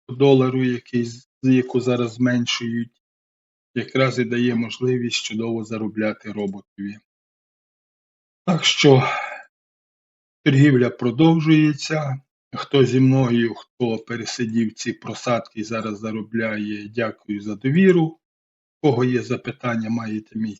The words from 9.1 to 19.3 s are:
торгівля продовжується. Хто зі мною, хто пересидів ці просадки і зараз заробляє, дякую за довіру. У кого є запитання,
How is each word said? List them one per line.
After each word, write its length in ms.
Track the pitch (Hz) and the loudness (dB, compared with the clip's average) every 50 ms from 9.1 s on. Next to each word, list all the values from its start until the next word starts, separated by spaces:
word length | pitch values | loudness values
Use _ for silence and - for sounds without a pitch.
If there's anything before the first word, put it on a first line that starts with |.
| - - - - - - - _ _ _ _ _ _ _ _ _ _ _ _ _ _ _ _ _ _ _ _ | -4 -6 -8 -10 -14 -18 -20 _ _ _ _ _ _ _ _ _ _ _ _ _ _ _ _ _ _ _ _
торгівля 440 | 151 135 135 139 147 131 123 123 117 | 2 4 6 6 6 6 4 2 0
продовжується. 1300 | - - 123 123 113 127 160 165 165 165 151 160 160 156 156 151 147 135 - - 156 151 151 139 131 135 - _ _ _ _ _ - | -2 -2 -4 -4 0 4 4 4 4 4 4 4 4 4 4 2 0 -2 -6 -6 -6 -6 -4 -6 -8 -8 -10 _ _ _ _ _ -12
Хто 300 | - - - - 139 127 | -12 -8 0 2 4 4
зі 140 | 113 120 131 | 4 4 4
мною, 540 | 131 131 131 135 131 120 117 120 117 113 104 | 4 4 4 4 2 2 2 0 0 0 -4
хто 440 | - - _ _ _ 127 117 113 110 | -8 -14 _ _ _ -4 -4 -4 -4
пересидів 760 | - - 117 113 107 - - - 123 113 110 117 113 107 - | -6 -10 -10 -10 -8 -10 -6 -6 -6 -2 -2 -2 -2 -2 -4
ці 200 | - - 120 110 | -6 -8 -8 -8
просадки 680 | - - - 110 - - 127 120 113 - - _ 113 | -8 -10 -12 -12 -8 -4 -2 -2 -2 -4 -8 _ -12
і 40 | 104 | -10
зараз 360 | 104 113 113 110 110 104 101 | -8 -8 -8 -8 -8 -10 -8
заробляє, 920 | 110 110 110 110 101 107 113 113 113 110 107 104 104 104 107 104 104 107 | -10 -8 -8 -8 -10 -6 -6 -6 -4 -4 -4 -6 -6 -6 -8 -10 -10 -10
дякую 520 | 107 120 117 110 - - _ - 104 101 | -6 -6 -6 -6 -6 -10 _ -10 -8 -8
за 140 | 101 107 107 | -8 -8 -10
довіру. 480 | 98 - 135 143 175 190 190 175 170 160 | -6 -4 0 2 4 6 6 6 6 2
У 160 | 160 160 - _ _ _ _ _ _ _ _ _ _ _ _ | 0 -2 -10 _ _ _ _ _ _ _ _ _ _ _ _
кого 220 | - 151 123 120 127 | 0 2 2 2 2
є 180 | 127 127 120 | 0 0 -2
запитання, 680 | 107 110 | -2 -4